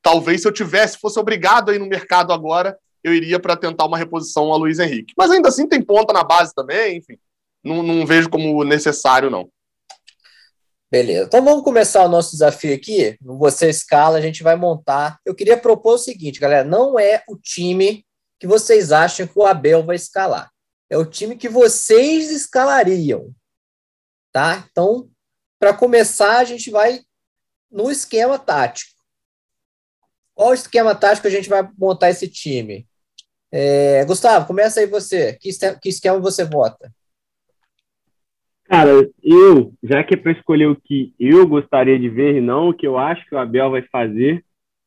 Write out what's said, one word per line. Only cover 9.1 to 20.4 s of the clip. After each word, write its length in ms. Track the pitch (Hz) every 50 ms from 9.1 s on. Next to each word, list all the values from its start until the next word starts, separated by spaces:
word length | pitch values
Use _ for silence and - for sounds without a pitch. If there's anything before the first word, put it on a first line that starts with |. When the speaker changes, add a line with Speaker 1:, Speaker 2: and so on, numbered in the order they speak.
| 127 131 135 135
Speaker 1:
não. 180 | 117 92 90 - _ _ _ _ _ _ _ _ - _ _ - _ _ _ _ _ _ _ _ _ _ _ _ _ _ _ _ 127
Speaker 2:
Beleza. 320 | 123 123 - 170 180 196
Então 180 | - - 247 262
vamos 200 | 285 294 294 277
começar 420 | 285 247 226 208 - - 202 185
o 20 |
nosso 260 | 175 170 170 165 - -
desafio 420 | 147 156 147 143 - - 151 139
aqui. 420 | 139 - - 220 196 139 104 - _
No 160 | 131 127 127 135
Você 280 | 151 143 - - 170
Escala, 520 | 160 151 - - - 156 147 147 160 160 160
a 20 |
gente 220 | 156 160 160 - 160
vai 120 | 165 165
montar. 640 | 175 175 175 160 156 _ - 135 143 147 151 156 _ _
Eu 80 | 190 190
queria 240 | - 202 208 233
propor 380 | 233 - 233 220 220 220 220 233
o 20 |
seguinte, 420 | 240 240 262 240 190 160 147 135 -
galera. 240 | 147 139 147 143 131
Não 360 | 147 170 214 254 277 269 226
é 240 | 208 202 214 214 -
o 80 | - 202
time 680 | - _ - - 175 175 180 180 185 190 202 214 214 _ _ _ _ _ _ _ _
que 60 | -
vocês 460 | 180 208 220 - - 226 214 185 147
acham 340 | 151 156 165 175 - - 185
que 140 | 165 _ 196
o 40 | 208
Abel 400 | 196 185 156 135 147 165 165 160
vai 120 | 165 180
escalar. 560 | 175 - - _ 196 190 180 120 80